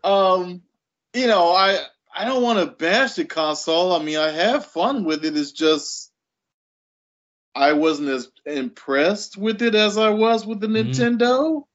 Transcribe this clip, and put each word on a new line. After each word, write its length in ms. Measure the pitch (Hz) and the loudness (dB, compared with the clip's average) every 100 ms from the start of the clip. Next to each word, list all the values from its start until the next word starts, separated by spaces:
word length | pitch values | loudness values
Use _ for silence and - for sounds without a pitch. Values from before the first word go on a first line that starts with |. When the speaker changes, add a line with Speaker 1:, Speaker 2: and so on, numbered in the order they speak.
Speaker 1:
um, 580 | 190 196 190 185 180 180 _ _ _ _ _ | 2 4 4 2 -2 -12 _ _ _ _ _
you 120 | 240 247 | -2 2
know, 240 | 202 170 | 4 4
I, 260 | 185 190 185 139 _ _ | 4 4 0 -4 _ _
I 100 | 175 | -8
don't 180 | 220 262 | -4 0
wanna 240 | 240 214 151 | 0 0 -2
bash 480 | - 165 214 262 | -2 0 0 0
the 100 | - | -4
console. 680 | 156 160 156 147 - 165 185 | -6 -4 -4 -4 -2 0 2
I 100 | 170 | 0
mean, 160 | 151 156 | -2 -2
I 120 | 156 | -2
have 360 | 156 202 285 - | 0 0 -2 -4
fun 380 | 160 214 277 | -4 -2 -2
with 200 | 165 151 | -2 -2
it. 120 | 156 151 | -2 -4
It's 140 | 143 | -6
just 600 | - 156 151 - - - _ _ _ _ _ _ _ _ _ _ _ _ _ _ | -2 0 0 -4 -14 -16 _ _ _ _ _ _ _ _ _ _ _ _ _ _
I 180 | 135 139 | 2 2
wasn't 380 | 151 160 147 143 | 4 2 0 -4
as 200 | 131 117 _ | -6 -8 _
impressed 920 | 147 147 127 - - 135 160 208 - 196 | -10 -8 -8 -10 -2 0 2 -2 -8 -6
with 260 | 214 214 | -4 0
it 120 | 233 | 0
as 240 | 214 214 208 | 2 2 2
I 120 | 220 | 0
was 360 | 214 220 226 214 | 2 2 0 -2
with 140 | 214 | -6
the 60 | 214 | -2
Speaker 2:
Mm-hmm. 340 | 220 226 240 | -2 -2 0
Speaker 1:
Nintendo. 640 | 240 233 240 254 320 311 - | 0 2 2 2 0 -4 -8